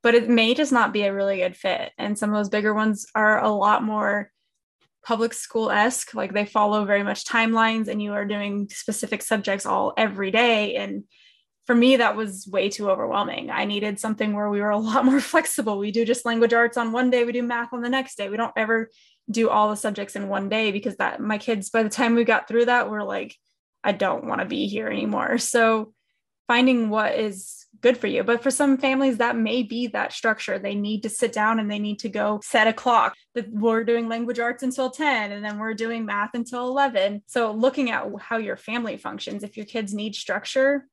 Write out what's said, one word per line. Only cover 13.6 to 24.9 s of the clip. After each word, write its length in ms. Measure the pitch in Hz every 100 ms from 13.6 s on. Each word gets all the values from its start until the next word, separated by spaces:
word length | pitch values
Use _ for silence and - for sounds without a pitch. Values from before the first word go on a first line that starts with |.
needed 340 | 208 208 208 202
something 340 | 220 214 214
where 160 | 202 208
we 100 | 202
were 100 | 208
a 80 | 208
lot 260 | 220 240
more 160 | 254 269
<laughs> 0 |
flexible. 580 | - 311 320 - 220 202
We 120 | 208
do 120 | 214
just 200 | 233 254 233
language 260 | 226 226
arts 240 | 233 233 240
on 160 | 226
one 180 | 233 254
day, 140 | 247
we 80 | 240
do 100 | 240
math 300 | 240 240 233
on 100 | 247
the 60 | 240
next 280 | 262 254 -
day. 120 | 196
We 80 | 214
don't 160 | 233 -
ever 340 | 220 226 226 _ _ _ -
do 200 | 226 226
all 200 | 214 214
the 60 | 214
subjects 400 | 220 202 202 202
in 120 | 196
one 200 | 196 196
day 240 | 220 220
because 240 | 202 208 190
that, 240 | 190 -
my 180 | 208 214
kids, 320 | - 214 190
by 120 | 226
the 80 | 214
time 240 | 220 233
we 100 | 233
got 240 | 233 220 -
through 180 | 233 240
that, 240 | 247 214
were 140 | 214
like, 320 | 196 202 208 - _ _ _ _
"I 80 | 196
don't 340 | 190 190 - 226
wanna 200 | - 190
be 200 | - 202
here 200 | 202
anymore." 500 | 220